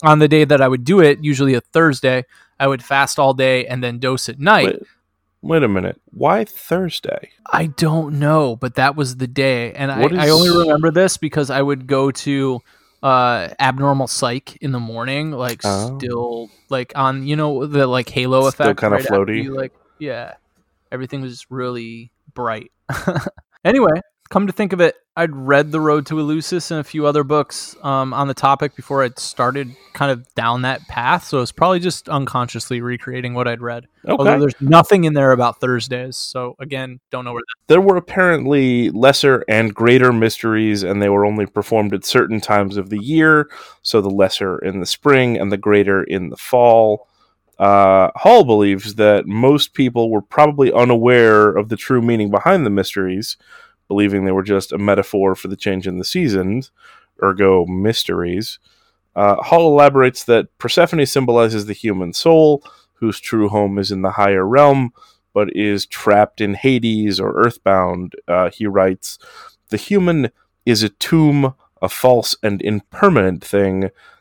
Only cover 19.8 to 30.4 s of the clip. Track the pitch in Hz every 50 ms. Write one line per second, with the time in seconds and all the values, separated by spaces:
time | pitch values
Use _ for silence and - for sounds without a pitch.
19.8 | _ _ _ - 151 143 120 117 123 - - _ _ _ _ _ _ _ _ _
20.8 | _ - 127 127 131 123 - 139 131 127 120 120 - - 127 127 127 123 123 120
21.8 | 113 113 113 113 117 123 _ _ _ _ - - 120 120 110 110 - - _ _
22.8 | _ - 139 - - - 180 151 - - - _ - _ _ _ - 175 233 277
23.8 | 233 175 156 175 - _ _ _ _ - - 190 202 196 180 - 214 185 190 180
24.8 | 175 156 - _ _ _ - 165 170 165 147 135 131 135 143 139 151 151 151 160
25.8 | 156 151 147 151 139 - 156 156 151 147 151 160 151 - 185 175 - - 170 156
26.8 | 139 - - 156 147 147 143 151 143 135 151 151 139 - - - - - - _
27.8 | - 143 135 135 131 131 123 135 143 139 135 - - 135 139 - 151 139 - -
28.8 | - - 143 135 135 123 117 - - - - - 139 143 127 143 139 120 127 _
29.8 | _ _ - - 143 139 131 120 127 _ - -